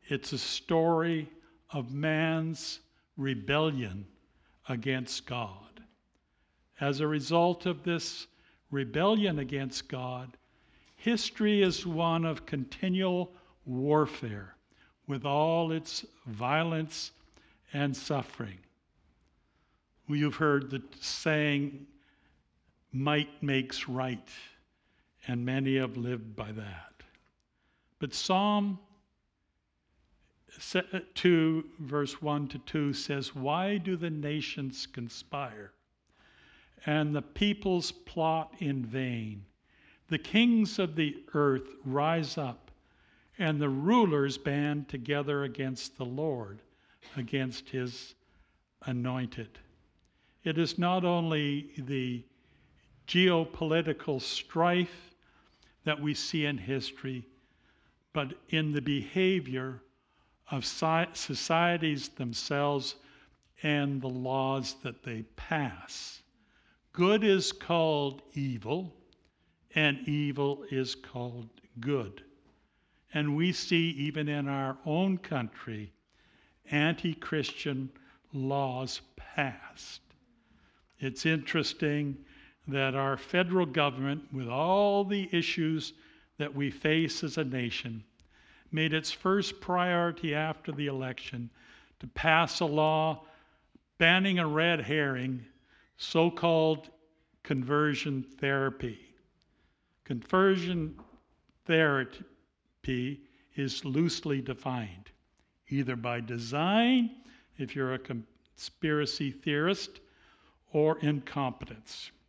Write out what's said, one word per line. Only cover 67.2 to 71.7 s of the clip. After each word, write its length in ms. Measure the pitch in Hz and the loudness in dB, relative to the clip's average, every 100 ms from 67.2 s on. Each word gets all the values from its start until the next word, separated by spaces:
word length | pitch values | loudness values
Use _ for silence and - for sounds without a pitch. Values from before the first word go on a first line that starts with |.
is 280 | 214 190 185 | 6 6 4
called 720 | - - 170 160 151 143 139 - | -6 0 2 4 2 0 -4 -10
evil, 600 | - 139 120 107 160 185 - _ _ _ _ _ _ _ | -4 -4 -4 -4 -4 -4 -14 _ _ _ _ _ _ _
and 340 | - 151 143 127 | 2 2 2 0
evil 560 | 147 147 139 139 143 143 | 0 0 0 0 -2 -4
is 240 | 135 127 | -2 -2
called 560 | - - 123 123 120 113 - - | -4 -10 -8 -8 -8 -14 -18 -20